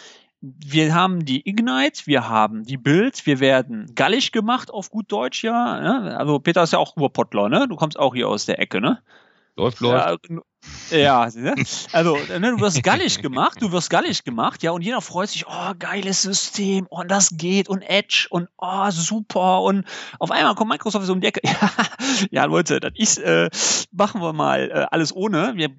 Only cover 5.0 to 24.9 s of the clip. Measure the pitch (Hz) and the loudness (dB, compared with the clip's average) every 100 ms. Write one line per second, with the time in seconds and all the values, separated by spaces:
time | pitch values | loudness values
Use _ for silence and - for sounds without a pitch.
5 | 208 208 254 - 226 233 240 - 151 262 | -6 -4 -4 -4 -2 0 -2 -2 0 -2
6 | 180 - 147 143 - 170 170 175 156 - | -2 -4 0 0 2 2 4 4 2 2
7 | 135 - 120 107 101 151 269 170 156 - | 0 0 0 2 2 4 2 0 -2 2
8 | - 127 107 104 - 92 95 98 117 - | 0 2 0 -2 -2 -2 -2 0 0 -2
9 | _ _ _ _ _ - 104 - 120 127 | _ _ _ _ _ -2 -2 0 0 2
10 | 160 170 - 165 - _ - 139 - 165 | 2 -2 -6 -14 -14 _ -20 -18 -2 4
11 | 143 127 117 113 135 269 - - - 175 | 6 6 4 -2 -4 -2 -2 -6 -2 2
12 | 170 143 151 180 214 233 208 156 170 254 | 2 2 -2 -2 0 2 0 2 2 2
13 | 330 - 151 131 320 - 214 175 - 170 | 0 -2 -4 -2 -2 0 -2 -2 0 0
14 | 339 233 - 117 123 - 160 175 175 247 | 0 -2 -4 -4 -4 -2 -4 -2 -4 -4
15 | - 175 202 160 160 175 180 180 170 196 | -4 -6 -4 -6 -8 -8 -8 -8 -8 -6
16 | 190 185 196 190 - - 196 190 180 165 | -2 -2 0 -2 -4 -2 0 0 -2 -8
17 | 175 196 - 165 170 196 190 190 - 190 | -2 2 2 0 0 2 2 -2 0 0
18 | 202 - - 175 175 - 180 190 196 170 | 2 0 0 -4 -6 -8 -6 -2 0 0
19 | 165 220 214 - 185 185 190 196 185 - | -2 -4 -4 0 2 4 4 2 -2 -10
20 | - - 170 - 151 208 220 262 220 202 | -14 -6 -2 2 2 2 -2 -2 -4 -2
21 | 185 185 208 - - 180 202 - 202 - | 0 0 0 0 -2 2 2 2 -2 -2
22 | 262 247 196 139 143 160 170 135 - - | -2 0 0 2 2 2 2 0 -2 -2
23 | 220 - 170 165 170 - - - - 180 | 0 0 2 2 2 0 -2 -2 -4 0
24 | 208 - 165 156 143 135 131 156 135 | 0 0 -4 -2 0 0 0 -2 -2